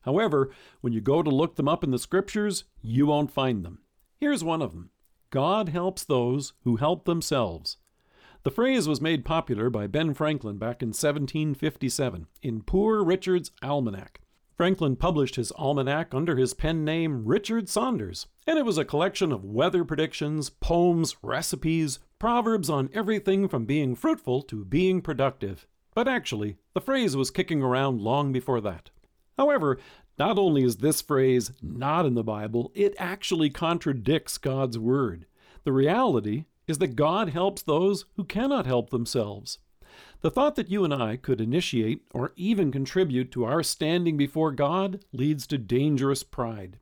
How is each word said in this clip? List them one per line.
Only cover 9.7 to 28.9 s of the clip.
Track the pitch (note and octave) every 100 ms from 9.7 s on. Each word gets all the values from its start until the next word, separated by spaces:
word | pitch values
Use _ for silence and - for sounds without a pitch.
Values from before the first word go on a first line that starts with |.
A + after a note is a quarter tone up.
| A2+ G#2
Ben | C#3+ D#3+
Franklin | C3+ D3+ D3 A2 G#2
back | A2 A#2+
in | A#2
seventeen | G#2 D3+ D3 C3+ D#3 D#3
fifty-seven | C#3 D3+ - C3 - C#3+ F2+ D#2 _
in | A#2+ A2
Poor | - F#3 G#3+ G#3+
Richard's | F3 F#3 F#3 F3+ D3 _
Almanac. | - D3 A#2+ F#2+ - - _ _ _ _
Franklin | F3 F#3+ D#3 B2+
published | E3+ D#3 C3 -
his | A2+
almanac | - C#3 C#3+ C3 D3 E3
under | C3 E3 B2+
his | B2+
pen | - D#3+ E3 D3+
name | D#3+ E3 C3+ G#2+
Richard | G3 G3+ A3+ G3
Saunders, | G3+ B3+ G#3 G2+ - - _ -
and | D#4+
it | A#3+
was | D#3+
a | D3
collection | D3 F#3 - F3+
of | A#2
weather | G2 G#2+ E3+ F#3
predictions, | E3+ D#3 D#3 - D3 D#3 C#3
poems, | _ - E3+ F3 E3+ D#3+ -
recipes, | G#2+ B2+ E3+ C#3+ D#3 D#3+ D#3 - _ _
proverbs | A3 A#3+ A3+ A3 D#3
on | C#3+ C3+
everything | G#3+ G#3 G#3+ G3+ F#3+ G3
from | C#3 A2+
being | D3 C#3 A#2+
fruitful | D#4+ D#4+ - B2+
to | C#3+ A2
being | F#2+ C#3 F#3 F#3
productive. | - C3+ C3+ B2+ - F#2+ _ _ _
But | - A#3+
actually, | B3 - A2+ G#2 F#2+ _
the | -
phrase | - C4+ A3 C3+
was | C3
kicking | - F3+ D#3+
around | C3 B2+ C#3 A#2+
long | G#2 C3+ C#3+
before | C3 B2 B2
that. | G#2 E2+ -